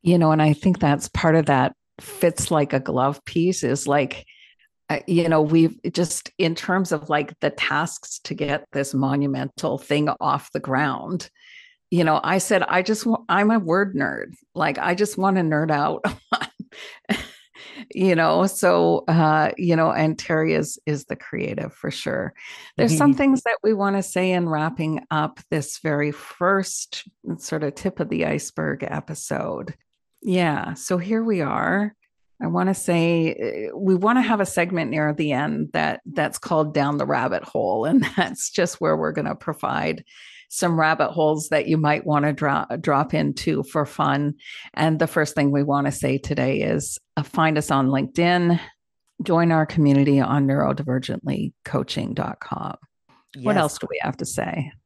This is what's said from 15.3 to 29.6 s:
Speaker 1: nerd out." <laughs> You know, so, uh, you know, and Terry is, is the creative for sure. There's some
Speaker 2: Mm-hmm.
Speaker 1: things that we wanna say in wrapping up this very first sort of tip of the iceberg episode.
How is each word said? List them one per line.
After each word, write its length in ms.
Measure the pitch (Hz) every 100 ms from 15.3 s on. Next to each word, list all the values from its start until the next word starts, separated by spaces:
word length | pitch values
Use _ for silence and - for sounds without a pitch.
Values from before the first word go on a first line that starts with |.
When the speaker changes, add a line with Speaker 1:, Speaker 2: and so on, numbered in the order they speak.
| 190
Speaker 1:
nerd 280 | 165 151 160
out." 340 | 147 151 156 196 - _
<laughs> 840 | - - _ - - - - _ - - - _ - - - 240
You 200 | - 190
know, 320 | 165 165 165 190
so, 580 | - 180 175 170 170 -
uh, 440 | 165 156 156 151 -
you 180 | 175 165
know, 140 | 160
and 280 | - 156 156
Terry 360 | - 156 160
is, 240 | 156 151 - -
is 180 | 147
the 120 | - -
creative 580 | - - - - -
for 160 | - -
sure. 420 | - - - - - - - - -
There's 200 | 233 160
some 140 | 285
Speaker 2:
Mm-hmm. 80 | 269
Speaker 1:
things 240 | 277 262
that 160 | - -
we 120 | 214
wanna 280 | 214 196 196
say 300 | 185 185 185
in 160 | 180 170
wrapping 560 | 156 156 - 156 156 -
up 300 | 156 156 - -
this 280 | 156 143 -
very 320 | 160 147 147
first 960 | 147 - - 175 196 185 - - - - _ - -
sort 240 | - 156
of 120 | 151
tip 260 | 147 196 -
of 80 | 165
the 160 | 170 156
iceberg 560 | 147 - - 156 147
episode. 920 | - - - 156 - - - -